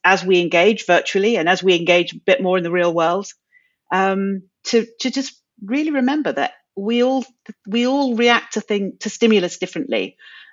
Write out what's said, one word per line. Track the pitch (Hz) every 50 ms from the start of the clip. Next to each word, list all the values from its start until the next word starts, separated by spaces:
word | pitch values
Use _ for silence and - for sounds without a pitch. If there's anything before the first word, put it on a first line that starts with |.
| -
as | 180 196 175 175
we | 185 185 175
engage | 175 165 - 170 175 214 226 - -
virtually | - 175 165 - - - 196 196 226 240
and | 185 160 170
as | 190 180
we | 180 190 180
engage | 170 170 175 175 175 175 175 170
a | - -
bit | 196 185 185
more | 190 180 185 185
in | 170
the | 170
real | 175 180 175 175 165
world, | 170 165 170 175 196 202 - - _ _ _ _ _ _ _ _ _ _ _
um, | - 185 190 190 190 196 196 196 196 190 - _ _ _ _
to, | - - 233 226 233 - _
to | - -
just | - 277 269 - - _ _ _ _ _
really | 208 196 247 285 311 320
remember | 294 269 247 254 285 311 269 170
that | - - 139 - - _ _ _ _ 196
we | 196 220 233 240 240
all, | 254 262 269 240 - _ _ _ - - _ _ 196
we | 202 233 240
all | 254 269 285 277 254 240
react | 220 240 240 240 - - - -
to | 214
thing, | - - 214 202 196 185 - _
to | - 214
stimulus | - - 240 220 220 202 175 165 - -
differently. | 180 175 - 175 - - 113 104 95 - - _ - - - - - -